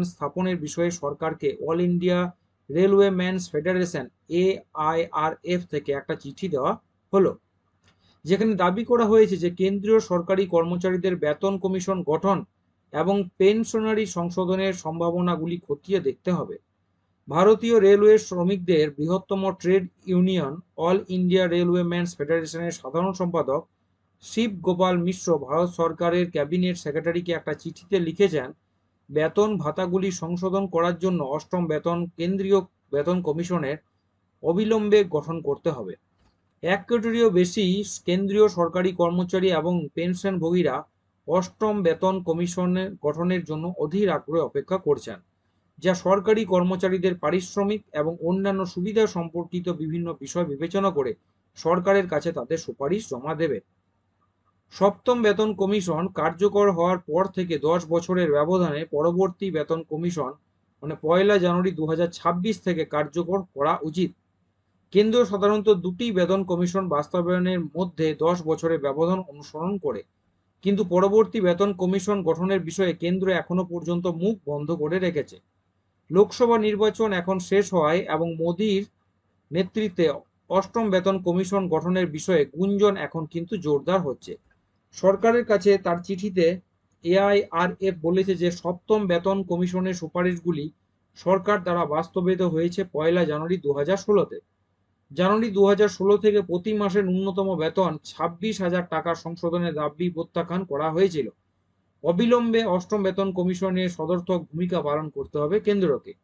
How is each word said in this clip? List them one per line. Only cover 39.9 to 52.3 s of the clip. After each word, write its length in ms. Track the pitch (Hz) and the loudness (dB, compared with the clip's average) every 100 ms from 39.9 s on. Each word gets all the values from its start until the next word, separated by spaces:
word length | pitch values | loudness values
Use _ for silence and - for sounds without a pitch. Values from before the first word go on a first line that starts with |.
পেনশনভোগীরা 800 | - 175 180 196 185 165 180 151 131 - _ _ _ - | -4 -4 -2 -4 -2 0 2 2 -2 -8 _ _ _ -2
অষ্টম 460 | 175 180 - 214 208 | -2 -2 -2 -2 2
বেতন 320 | 170 160 190 190 175 | 0 2 0 0 -2
কমিশনের 600 | 165 175 180 180 180 190 196 | -2 -2 -2 0 0 -2 -4
গঠনের 400 | 147 151 175 180 | -4 -2 0 -2
জন্য 200 | 151 156 170 180 | -4 -6 -6 -4
অধীর 300 | 151 190 202 | -4 0 0
আগ্রহে 360 | 147 - 165 139 | 0 -2 -2 -2
অপেক্ষা 300 | 143 139 185 | -4 -4 -2
করছেন, 400 | 151 131 - 95 _ _ _ _ _ - | 0 -2 -4 -14 _ _ _ _ _ -4
যা 140 | 185 180 | -2 0
সরকারি 380 | 175 196 196 214 196 | 2 2 4 2 2
কর্মচারীদের 600 | 185 180 185 190 190 185 175 | 2 2 0 0 0 -2 -2
পারিশ্রমিক 580 | 196 185 180 202 202 214 - 151 | 0 -2 -2 -4 -2 -4 -4 -4
এবং 120 | 156 170 165 | -4 -2 -2
অন্যান্য 340 | 185 196 190 180 | 0 0 -2 -4
সুবিধা 380 | 180 190 214 214 | -4 -2 2 2
সম্পর্কিত 600 | 175 170 170 170 175 175 151 | 0 -6 -8 -6 -6 -6 -6
বিভিন্ন 280 | 156 170 170 151 | -6 -4 -6 -8
বিষয় 240 | 139 175 165 | -8 -4 -4
বিবেচনা 380 | 139 170 196 196 | -4 -4 0 0
করে 220 | 143 127 104 _ _ _ - | 0 -2 -6 _ _ _ -6
সরকারের 480 | 160 180 180 196 180 | 0 0 4 2 2
কাছে 180 | 151 165 | -2 -2